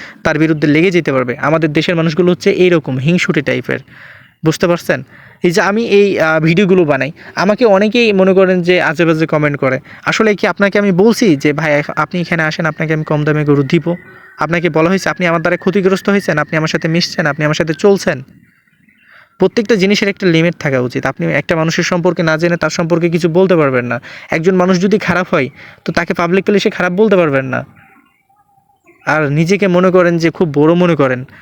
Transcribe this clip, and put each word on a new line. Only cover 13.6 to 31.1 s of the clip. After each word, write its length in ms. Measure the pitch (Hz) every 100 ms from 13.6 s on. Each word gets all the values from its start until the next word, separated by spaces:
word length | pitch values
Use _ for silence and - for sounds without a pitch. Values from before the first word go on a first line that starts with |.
দিব"? 320 | 139 170 170 175 - - - -
আপনাকে 300 | 156 170 170
বলা 200 | 156 165
হয়েছে? 200 | 190 165
আপনি 180 | 151 180
আমার 140 | 165
দ্বারা 160 | 170 175
ক্ষতিগ্রস্ত 520 | - 202 190 190 -
হয়েছেন, 280 | 202 190 151
আপনি 200 | 151 160
আমার 100 | 156
সাথে 200 | 160 170
মিশছেন, 380 | 165 - - 160
আপনি 200 | 143 151
আমার 100 | 151
সাথে 180 | 165
চলছেন? 480 | 156 202 196 - 139 127 - _ _ _ _ _ _ _ - _ -
প্রত্যেকটা 360 | 185 - 202 226
জিনিসের 320 | 190 208 202
একটা 200 | 202 190
লিমিট 260 | 160 170 -
থাকা 200 | 151 131
উচিত। 260 | 123 135 131
আপনি 220 | - 170
একটা 280 | 147 - 165
মানুষের 280 | 160 165
সম্পর্কে 400 | 170 180 175 170
না 140 | 160 156
জেনে 200 | 175 170
তার 120 | 156
সম্পর্কে 400 | - 170 170 170
কিছু 200 | 165 170
বলতে 260 | 165 190 175
পারবেন 300 | 143 127 120
না। 160 | 120 - - -
একজন 240 | 165 165 185
মানুষ 260 | 180 185
যদি 160 | 190 202
খারাপ 300 | - 175 185
হয়, 180 | 170 131 - - - -
তো 60 |
তাকে 220 | 170 170
পাবলিক 320 | 185 170 190 185
প্লেসে 240 | 202 214
খারাপ 220 | - 180
বলতে 240 | 180 220 196
পারবেন 300 | 165 135 131
না। 200 | 120 131 - - _ _ _ _ _ _ _ _ _ _ _ -
আর 260 | 151 147
নিজেকে 360 | 147 165 196 196
মনে 240 | 180 185
করেন 260 | 180 175 170
যে 120 | 165
খুব 220 | - 180
বড় 200 | 143 156
মনে 220 | 175 180 151
করেন 300 | 135